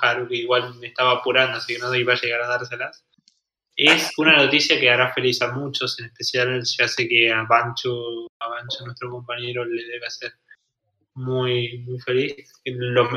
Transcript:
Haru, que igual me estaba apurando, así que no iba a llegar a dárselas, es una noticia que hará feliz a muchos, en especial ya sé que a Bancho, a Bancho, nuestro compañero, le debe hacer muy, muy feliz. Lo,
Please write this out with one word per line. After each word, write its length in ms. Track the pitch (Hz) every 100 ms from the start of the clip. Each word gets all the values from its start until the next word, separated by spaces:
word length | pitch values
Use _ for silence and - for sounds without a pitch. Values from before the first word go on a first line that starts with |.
Haru, 260 | 123 123 120
que 100 | 120
igual 360 | 117 123 123 -
me 80 | 120
estaba 240 | - 127
apurando, 480 | 123 131 127 127 120
así 160 | - 120
que 40 |
no 140 | 123
iba 200 | 127 120
a 60 | 123
llegar 220 | 120 117
a 60 | 120
dárselas, 580 | 123 123 120 131 - _ _ _ _ _ _ _ -
es 360 | 151 165 - -
una 200 | 156 151
noticia 420 | 135 147 147 151
que 100 | 127
hará 240 | 123 127
feliz 300 | - 127 123
a 80 | 123
muchos, 480 | 127 143 - 127 -
en 80 | 120
especial 560 | - 117 127 123 127
ya 240 | 120 - 120
sé 200 | - 117
que 240 | 117 113
a 120 | 113
Bancho, 840 | 113 117 120 120 127 120 117 117 117 -
a 100 | 117
Bancho, 340 | 120 123 -
nuestro 280 | 123 123 123
compañero, 520 | 123 123 120 120 123
le 220 | 120 117 117
debe 220 | 120 120
hacer 240 | - 123 - _ - _ _ _ _ _
muy, 680 | - 127 127 127 123 120 123 123
muy 140 | 123
feliz. 520 | 127 127 143 - - _ -
Lo, 420 | 123 123 123 120